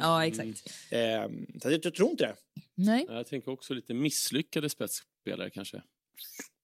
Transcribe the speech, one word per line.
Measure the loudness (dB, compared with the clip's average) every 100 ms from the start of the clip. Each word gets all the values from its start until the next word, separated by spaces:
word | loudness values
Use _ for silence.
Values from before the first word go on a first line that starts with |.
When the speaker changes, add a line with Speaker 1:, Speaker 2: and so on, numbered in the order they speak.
Speaker 1:
Ja, | 4 4
Speaker 2:
Mm. | 4 0 -6
Speaker 1:
exakt. | -8 -12 -16 -4
Speaker 3:
Ehm, | 2 2 2 -2 -6 -10 -6
så | 0
jag, | 2 0
jag |
tror | 2 2
inte | 4
det. | 0 -2 _ -20 -12
Speaker 1:
Nej. | 2 4 4 2
Speaker 2:
Ja, | -4
jag | -4
tänker | -6 -4
också | -8 -4
lite | -6 -2
misslyckade | 0 2 2 0 0 0 -2 -2
spetsspelare | -2 -4 -4 -10 _ -8 -6 -6
kanske. | -8 -10 -12 -16 _ _ -18 -16 -14 -16 _